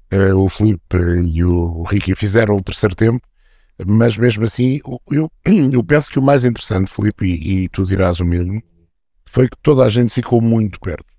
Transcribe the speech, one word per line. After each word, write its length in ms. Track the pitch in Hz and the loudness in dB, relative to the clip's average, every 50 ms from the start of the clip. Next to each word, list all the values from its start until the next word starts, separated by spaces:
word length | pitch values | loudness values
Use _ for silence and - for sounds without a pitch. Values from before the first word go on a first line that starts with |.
| _ - - | _ -4 0
Eh, 200 | 98 98 98 95 | 0 2 2 2
o 160 | 95 95 95 | 2 2 0
Filipe 480 | - - 104 107 104 85 _ - - 92 87 87 87 87 87 | 0 0 0 0 0 0 _ -4 -2 -2 0 0 0 0 0
e 160 | 87 80 82 87 | 0 0 0 0
o 400 | 90 87 87 85 85 85 82 85 | 0 2 0 0 -4 -4 -8 -6
Ricky 320 | 85 101 104 - - 92 | -4 -4 -4 -2 -2 -4
fizeram 420 | - - 104 98 117 113 104 104 | -2 -2 0 2 2 2 2 0
o 60 | 101 95 | -2 -2
terceiro 320 | - 92 - - 107 92 | -6 -8 -2 -2 -2 0
tempo, 260 | - 113 113 117 123 - _ _ _ _ _ _ _ _ _ _ - 92 | 2 0 0 0 -2 -6 _ _ _ _ _ _ _ _ _ _ -10 -4
mas 320 | 90 104 113 117 117 107 | 0 2 4 4 2 2
mesmo 280 | 101 113 123 110 107 113 | 2 0 0 0 0 -2
assim, 360 | 110 - - 123 127 131 143 - | -4 -2 -2 -2 0 -2 -2 -6
o, 160 | - 131 123 _ - | -10 -14 -14 _ -4
eu, 180 | 143 143 156 156 _ _ - | -4 -2 -2 -4 _ _ -2
<clears throat> 280 | 170 190 208 143 131 131 | 0 2 2 2 2 0
eu 100 | 123 117 | 0 0
penso 260 | - 147 151 147 - | 2 0 0 0 0
que 120 | - 143 | -2 0
o 20 | 135 | 2
mais 220 | 135 143 139 120 | 4 4 4 4
interessante, 440 | 127 117 - - - 107 95 95 95 | 2 -2 -2 -6 -4 -2 -2 -2 -2
Filipe, 380 | - - 101 107 101 - 101 | -4 -2 -2 -2 -2 -2 -4
e, 380 | 95 87 82 78 80 95 95 92 | -4 -4 -4 -4 -2 -2 -2 -2
e 40 | 87 | -4
tu 160 | - - 98 | -4 -4 -2
dirás 360 | 92 98 92 92 90 87 85 | -2 0 0 0 0 0 0
o 40 | 90 | 0
mesmo, 380 | 87 87 87 90 90 98 110 - _ _ _ _ _ _ _ _ _ _ _ _ | 0 0 0 -2 -4 -6 -8 -10 _ _ _ _ _ _ _ _ _ _ _ _
foi 220 | _ - - 127 123 | _ 0 0 0 0
que 80 | - - - | 0 -4 0
toda 200 | - 147 131 127 | 2 4 4 4
a 60 | 120 | 4
gente 240 | 104 120 123 113 - | 4 2 0 0 0
ficou 300 | - 117 - 123 117 113 | -4 -4 0 0 2 2
muito 360 | 113 113 113 110 101 92 - | 2 2 2 0 -2 -6 -8
perto. 280 | - 92 80 - - _ _ | -10 -10 -10 -10 -12 _ _